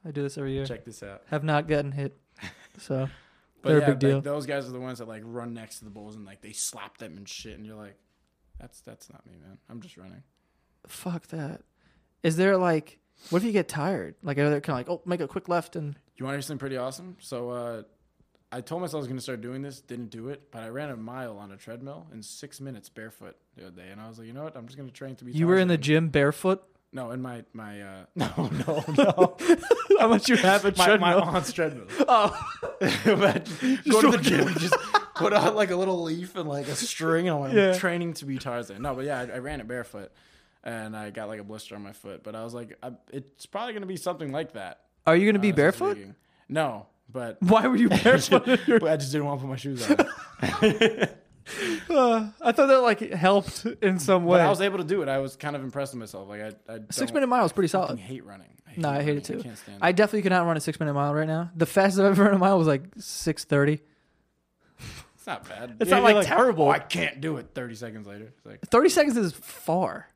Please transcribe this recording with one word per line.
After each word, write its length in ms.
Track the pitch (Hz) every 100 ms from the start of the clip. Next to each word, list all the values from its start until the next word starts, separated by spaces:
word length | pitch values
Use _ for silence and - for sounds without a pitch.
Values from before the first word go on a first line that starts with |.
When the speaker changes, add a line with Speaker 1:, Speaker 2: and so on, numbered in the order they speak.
| 170
Speaker 1:
I 60 |
do 100 | 143
this 160 | 143 139
every 160 | 135
year. 120 | 135 135
Speaker 2:
Check 200 | 113 -
this 160 | 107
out. 200 | 101 98 _
Speaker 1:
Have 140 | 151
not 240 | 151 147 156
gotten 240 | 147 143
hit. 260 | 139 139 _ _ _
Speaker 2:
<laughs> 80 | - - _ -
Speaker 1:
So, 280 | - 135 135 - _ _ _ _
Speaker 2:
But 80 | 139
Speaker 1:
they're 100 | 151
Speaker 2:
yeah, 20 | 147
Speaker 1:
a 20 |
big 40 |
Speaker 2:
like, 60 | 135
Speaker 1:
deal. 220 | 139 139
Speaker 2:
those 260 | 143 147 135
guys 200 | 139 127
are 40 |
the 80 | 127
ones 180 | 127 120
that, 100 | 113
like, 140 | 110
run 300 | 113 120 120
next 240 | 117 110 -
to 80 | 107
the 60 |
bulls 240 | 101 104 107
and, 100 | 101
like, 160 | 98
they 100 | 104
slap 460 | 107 - 110 98 _
them 200 | 110 82
and 120 | 101
shit, 260 | - 113 107
and 120 | 107
you're 80 | 107
like, 200 | 101 101 _ _ _ _ _ -
"That's, 220 | 127 _
that's 300 | - 113 -
not 100 | - _
me, 60 | 87
man. 200 | 80 95 _
I'm 100 | 117
just 160 | 92 -
running." 280 | 92 92 _ _ _ _ _ _ _
Speaker 1:
Fuck 400 | - 190 170 _
that. 340 | 160 147 - _ _ _ _ _ _
Is 120 | 160 160
there, 220 | 190 190
like, 400 | 180 156 - _ _ _ -
what 140 | 170
if 20 | 226
you 60 |
get 160 | 208 -
tired? 480 | 156 156 175 85 -
Like, 160 | 160 139
are 100 | 147
they 100 | 147
kinda 140 | 147 131
like, 100 | 127
"Oh, 140 | 175 175
make 160 | 175
a 60 | 143
quick 200 | 190 -
left 280 | 175 160 170
and" 200 | 147 143 _ _
Speaker 2:
You 80 | 131
wanna 120 | 143
hear 40 |
something 160 | 135 143
pretty 200 | 135 131
awesome? 380 | 127 131 185 180
So, 320 | - 127 120
uh, 320 | 123 120 113 104 _ _ _ _ _ _
I 100 | 123
told 200 | 107 165
myself 140 | 180 151
I 60 |
was 60 | 131
gonna 140 | 131
start 200 | 120 123
doing 200 | 120 131
this, 200 | 143 131
didn't 280 | _ 123 117
do 200 | 113 120
it, 200 | 139 _
but 120 | 117
I 60 | 113
ran 200 | 127 151
a 80 | 120
mile 400 | 113 127 123 101
on 140 | 104
a 60 | 98
treadmill 500 | - 127 135 156 160
in 120 | 113
six 360 | 101 - 143 -
minutes 300 | 135 113 -
barefoot 480 | - 110 - 101 - _ -
the 120 | 92
other 80 | 90
day, 60 | 90
and 100 | 101
I 60 | 110
was 100 | 113
like, 80 | 113
"You 80 |
know 120 | 127 156
what? 120 | 139
I'm 80 | 117
just 120 | 135
gonna 100 | 135
train 260 | - 135 127
to 80 | 123
be 60 |
Speaker 1:
You 120 | 151 165
were 140 | 185
in 80 | 185
the 80 | 165
Speaker 2:
Tarzan." 60 |
Speaker 1:
gym 260 | 139 156 165
barefoot? 540 | 143 143 147 185 190 _ _ _ 135
Speaker 2:
No, 140 | 120
in 140 | 127
my, 200 | 127 120 110
my, 280 | 110 107 104
uh, 240 | 101 95 92
<laughs> 60 | 185
no, 140 | 208 - 165 151 127
no, 160 | 156 151 147
no. 420 | 185 170 180 - 349 339 403
Speaker 1:
<laughs> 320 | 453 - 392
How 80 | 226
much 220 | 220 -
you 60 | 220
have 280 | 180 202
a 80 | 196 185
Speaker 2:
My, 0 |
my 80 | 180
Speaker 1:
treadmill? 360 | 214 175 180
Speaker 2:
aunt's 280 | 175 175 147
treadmill. 340 | - 156 131 104
Speaker 1:
<laughs> 140 | - 277
Oh. 300 | 233 208 - - - - -
Speaker 2:
<laughs> 0 | 185 - -
Imagine 400 | 202 196 165 - 160 254 262
Speaker 1:
Just 60 | 302
Speaker 2:
go 120 | 220
to 60 | 294
the 60 | 226
Speaker 1:
walking 40 |
Speaker 2:
gym 260 | 190 165 -
and 120 | 160
just 160 | 170 - - - - -
put 180 | 165
out, 220 | 208 - 214
like, 160 | 196
a 40 | 180
little 280 | 190 180
leaf 320 | 165 165 180 190
and, 120 | 156
like, 200 | 143 139
a 80 | 135
string, 520 | - - 165 165 180
and 60 | 151
I'm 60 |
like, 100 | 135
"I'm 60 | 226
Speaker 1:
Yeah. 160 | 190 185
Speaker 2:
training 340 | 185 175 170 151
to 100 | 139
be 120 | 131
Tarzan." 440 | 135 120 110 98
No, 100 | 139
but 120 | 127 139
yeah, 140 | 135
I, 20 |
I 140 | 123 113
ran 200 | 131 147
it 80 | 110
barefoot, 440 | 123 113 104 98 _ _ _ _ _
and 320 | - 117 110 107
I 140 | 104
got, 200 | 101 107
like, 100 | 107
a 40 |
blister 300 | 101 107 - 104
on 60 |
my 120 | 101
foot. 280 | 98 104 90
But 120 | 107 107
I 80 |
was 100 | 117
like, 240 | 120 113 -
I, 80 | 127 120 _
it's 360 | 139 135 _ -
probably 260 | 202 240
gonna 120 | 214 185
be 100 | 185
something 340 | 180 160 151
like 220 | 139 160
that. 280 | 110 92 - _ _ -
Speaker 1:
Are 80 | 165
you 100 | 202
gonna 140 | 202
be 100 | 202
Speaker 2:
Uh, 40 |
so 20 | 147
Speaker 1:
barefoot? 340 | 151 190 381
Speaker 2:
speaking. 220 | 403 196 - _ _ _
No, 380 | 151 151 107 98 _ _
but 320 | 127 117 -
Speaker 1:
Why 240 | 180 220 247
were 80 | 233
you 120 | 233
Speaker 2:
<laughs> 140 | -
Speaker 1:
barefoot? 400 | 226 247 - - - 254 -
Speaker 2:
But 160 | 233
I 140 | 160 156
just 140 | 135
didn't 140 | 151 143
wanna 160 | 143
put 80 | 135
my 60 | 131
shoes 340 | 139 127 113
on. 80 | - - - - -
<laughs> 680 | 131 - 220 214 220 226 214 - _ _ - - 381 320 -
Speaker 1:
Uh, 400 | 311 247 226 214 _
I 120 | 285
thought 140 | 233 277
that, 140 | 262
like, 200 | 247 214
helped 640 | - 175 180 202 196 - 226 -
in 180 | 202 185
some 240 | 156 185
way. 140 | 170 180
Speaker 2:
But 40 | 170
I 40 |
was 120 | 190
able 160 | 196 190
to 60 | 160
do 160 | 196
it. 80 | 139
I 80 | 135
was 160 | 135 -
kind 200 | 151 147
of 60 |
impressed 300 | 131 139 135
with 60 | 127
myself. 300 | 107 - 98
Like, 120 | 104
I, 60 | 107 110 -
I 40 | 110
don't 160 | 107
Speaker 1:
Six 180 | - 269
minute 160 | 302 269
mile 160 | 247 180
is 60 |
pretty 160 | - 170
Speaker 2:
fucking 200 | 190 175
Speaker 1:
solid. 120 | 117
Speaker 2:
hate 260 | 95 131 -
running. 220 | 98 - _ _
I 80 | -
Speaker 1:
No, 120 | 156
I 100 | 143
hate 40 | 147
Speaker 2:
running. 100 | 143
Speaker 1:
it 60 | -
too. 140 | -
Speaker 2:
I 40 |
can't 140 | 127 107
stand 200 | - 101
Speaker 1:
I 80 | 170
Speaker 2:
it. 60 | 180
Speaker 1:
definitely 240 | 208 214
could 100 | 190
not 140 | 180 170
run 100 | 156
a 60 |
six 180 | 151 151
minute 140 | 156
mile 200 | 143 143
right 140 | 151 156
now. 240 | 160 170
The 120 | 170 165
fastest 340 | 196 196 190
I've 120 | 196
ever 120 | 196
run 100 | 202
a 40 | 196
mile 200 | 185 196
was, 80 | 160
like, 160 | 139 175 -
six 460 | - - - 151
thirty. 380 | - 143 143 151 _ _ _ _ _ _ _ _ _ _ - - - _
Speaker 2:
It's 120 | -
not 200 | 117 -
bad. 300 | 101 117 220
Speaker 1:
It's 80 | 226
Speaker 2:
Yeah, 100 | 262
Speaker 1:
not, 80 | 240
Speaker 2:
you're 80 | 208
Speaker 1:
like, 80 | 185
terrible. 380 | - 254 170 143
Speaker 2:
"Oh, 60 |
I 80 | 151
can't 400 | - 180 156 131
do 140 | 156 139
it." 120 | -
Thirty 220 | - 123 110
seconds 320 | 117 110 101
later, 180 | 101 110 _
it's 100 | 107
like 160 | 107 -
Speaker 1:
Thirty 220 | 233 330
seconds 280 | - 294 233
is 160 | 190
far. 720 | - - - - 170 151 135 -